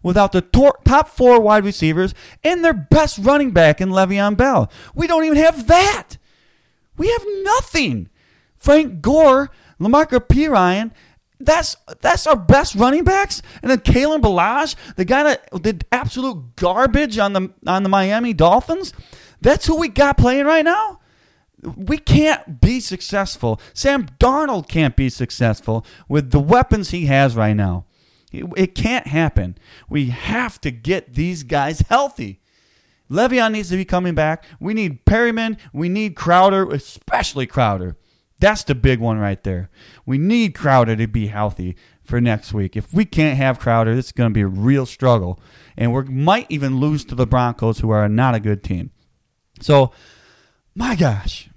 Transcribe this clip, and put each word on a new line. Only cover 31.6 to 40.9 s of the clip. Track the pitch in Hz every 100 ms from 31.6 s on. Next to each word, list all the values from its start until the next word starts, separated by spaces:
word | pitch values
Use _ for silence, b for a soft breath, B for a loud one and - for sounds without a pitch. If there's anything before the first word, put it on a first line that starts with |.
| 139 160
healthy. | - 240 277 - 110 98 _ _ _ _ _ _ _
Le'Veon | 151 240 254 226
needs | 214 185
to | 185
be | 185
coming | 180 180 160
back. | 156 160 b b
We | 180
need | 220 190 131 -
Perryman. | 220 233 226 226 208 b
We | 143 175
need | 196 214 -
Crowder, | 165 180 196 196 190
especially | 143 - - - - - 139 127
Crowder. | - 113 95 90 - _ _ _ _
That's | 196 214
the | -
big | 127 131 123
one | 113 107
right | 101 95
there. | 98 90 92 b b b -
We | 135
need | 175 233 214 -
Crowder | 151 135 113